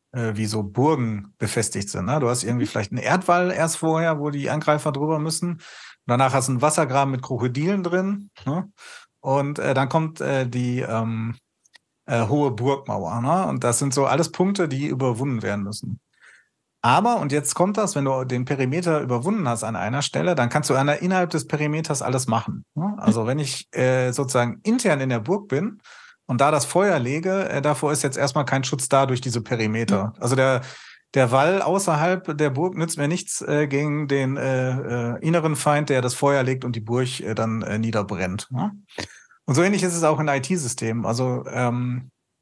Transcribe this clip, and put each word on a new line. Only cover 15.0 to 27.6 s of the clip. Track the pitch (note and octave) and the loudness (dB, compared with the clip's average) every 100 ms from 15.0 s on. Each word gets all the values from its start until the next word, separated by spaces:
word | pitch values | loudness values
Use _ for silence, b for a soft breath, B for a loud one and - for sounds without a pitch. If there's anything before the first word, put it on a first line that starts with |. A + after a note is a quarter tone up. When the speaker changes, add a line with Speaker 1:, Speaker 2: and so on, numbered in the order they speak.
| C3 A2+ C#3 A#2 | 0 0 -2 -2
Speaker 1:
werden | G2+ G2+ | -2 -4
müssen. | G2+ A2 - - _ b b b b b _ _ | -4 -8 -10 -12 _ b b b b b _ _
Aber, | A#2 D3+ A#3 A3+ | 2 4 4 0
und | D3 | 0
jetzt | D3 C#3+ | -2 0
kommt | - F#3 G#3 | 0 2 2
das, | G3+ | 0
wenn | C#3+ | 0
du | C3+ C3 | 0 0
den | C3 B2+ | -2 -2
Perimeter | B2+ C#3 B2+ D#3+ F3 D3+ | -2 0 0 0 0 0
überwunden | C3 A#2+ D3+ A3 C3 | 0 0 0 0 0
hast | A2+ | -2
an | A2 | -4
einer | F#2 G2+ C3+ | -4 -2 -2
Stelle, | - C#3+ F3 | -2 0 0
dann | D#3 B2 | 2 2
kannst | D3+ - | 2 2
du | |
an | C3 | 2
der, | C#3+ D3 | 2 0
innerhalb | F3+ F#3 E3+ | 0 0 0
des | D#3+ - | -2 -4
Perimeters | D3+ D3+ D#3 D#3 C#3 | -2 -2 -2 -2 -4
alles | - B2+ B2+ | -2 -2 0
machen, | A2 - - - | -2 -2 -10 -8
ne? | D3 G3 G#3+ | -4 -4 -2
Also | A2 A2+ | 0 2
wenn | A2 D3 | 0 -2
ich, | C3+ - - | -4 -6 -6
äh, | - B2+ B2+ B2+ | 0 2 2 2
sozusagen | A#2+ C3 B2+ A#2+ - | 0 0 0 0 -2
intern | G#3 B3 G3 C#3+ | 0 2 2 2
in | C3 | 0
der | A#2 | -2
Burg | A2+ G3+ - | 0 -2 0
bin | C3+ G#3 - B B B B - | -2 -2 -6 B B B B -2
und | A#2+ | 2
da | C#3+ | 4
das | D3+ | 4
Feuer | - F3 G3+ D#3+ | 2 2 4 2
lege, | B2 D3+ F#3 F#3+ F#3 | 0 -2 0 0 0
äh, | |
davor | C#3 | 0